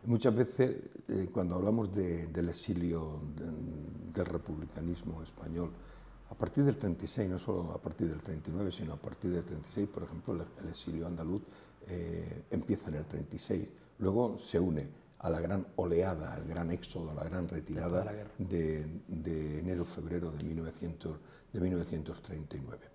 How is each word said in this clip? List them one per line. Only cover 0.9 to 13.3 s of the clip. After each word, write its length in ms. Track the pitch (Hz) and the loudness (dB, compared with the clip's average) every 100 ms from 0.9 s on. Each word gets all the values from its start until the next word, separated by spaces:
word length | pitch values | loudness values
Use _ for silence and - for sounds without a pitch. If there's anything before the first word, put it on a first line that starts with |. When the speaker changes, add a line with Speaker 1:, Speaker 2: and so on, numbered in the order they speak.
| - - | -12 0
Speaker 1:
eh, 200 | 98 92 | 0 2
cuando 240 | 110 90 90 | 2 2 4
hablamos 360 | 98 113 104 | 4 4 4
de, 360 | 98 92 82 82 | 2 2 0 0
del 200 | 80 87 | 0 0
exilio 720 | - - 87 85 82 80 76 76 76 | 0 0 2 2 2 -2 -4 -6 -4
de, 80 | 82 78 82 76 76 - - | -4 -4 -4 -6 -8 -8 -6
del 120 | - 87 | -2 0
republicanismo 960 | 85 - 78 80 - 82 87 85 80 | 0 -2 -4 -4 -4 -2 -2 -4 -6
español, 500 | 80 - 78 82 85 - - - - - - | -8 -8 -4 -2 -2 -4 -14 -16 -18 -18 -14
a 40 | |
partir 300 | - 113 - | -2 0 4
del 120 | 143 107 | 4 4
treinta 280 | 104 85 | 0 0
y 40 | 85 | -2
seis, 200 | - 98 | 0 0
no 100 | 92 | 0
solo 340 | - 92 85 | 0 0 0
a 100 | 82 | -4
partir 260 | - 82 82 | -6 0 0
del 140 | 76 | 0
treinta 260 | - 78 - | -4 -6 -4
y 40 | |
nueve, 180 | 82 101 | -2 -2
sino 220 | 82 78 | -2 -4
a 20 | 71 | -4
partir 360 | - - 95 | -6 -4 0
del 120 | 87 | 0
treinta 240 | 82 78 76 | -2 -8 -6
y 40 | |
seis, 160 | - 101 | -2 -2
por 160 | - | -2
ejemplo, 280 | 85 82 - | -6 -6 -2
el, 100 | 85 85 - | -2 -4 -8
el 60 | 85 | -8
exilio 380 | 82 - 80 82 | -6 -4 -4 -2
andaluz, 360 | 85 80 101 - - - - - | -2 0 -2 -4 -18 -20 -18 -6
eh, 580 | 87 82 85 82 82 - | -4 -2 -4 -4 -8 -2
empieza 380 | - - 104 - | -2 2 0 0
en 60 | |
el 100 | 76 | -4
treinta 320 | 76 73 73 | -2 -4 -4